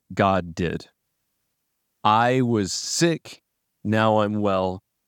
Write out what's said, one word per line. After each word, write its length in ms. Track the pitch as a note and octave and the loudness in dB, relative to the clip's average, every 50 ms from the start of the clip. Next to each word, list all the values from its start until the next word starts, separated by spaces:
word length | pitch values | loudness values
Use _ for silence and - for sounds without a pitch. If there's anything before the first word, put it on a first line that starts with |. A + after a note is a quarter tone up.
| _ - F#2+ | _ -10 -2
God 420 | - G#2 G2 F#2+ F#2 F2 F2 D#2+ | 0 2 2 2 0 -2 -4 -6
did. 320 | - F2+ D#2+ D#2+ E2 - _ _ _ _ _ _ _ _ _ _ _ _ _ _ _ _ _ _ _ _ _ _ _ - | -6 -4 -4 -4 -6 -10 _ _ _ _ _ _ _ _ _ _ _ _ _ _ _ _ _ _ _ _ _ _ _ 2
I 380 | A2 G#2+ A2 A#2+ B2 B2+ C3 | 4 4 4 4 2 2 2
was 320 | B2+ A#2+ A#2 G#2+ G2 F2 - | 0 0 0 0 -2 -2 -4
sick, 680 | - - - - - E3 E3+ E3 - - - - - _ _ _ _ _ _ _ _ - | -8 -8 -6 -2 0 0 0 0 -2 -8 -16 -20 -20 _ _ _ _ _ _ _ _ -6
now 360 | G#2 G#2+ A2 A2 A2 G#2+ G#2+ | -4 0 0 2 2 2 2
I'm 220 | G#2 G#2 G#2 G#2 | 0 0 -2 -2
well. 400 | G#2 G2+ F#2+ F#2+ F#2+ F#2 F#2 F#2+ _ _ _ _ _ | -2 -2 0 0 -2 -4 -6 -8 _ _ _ _ _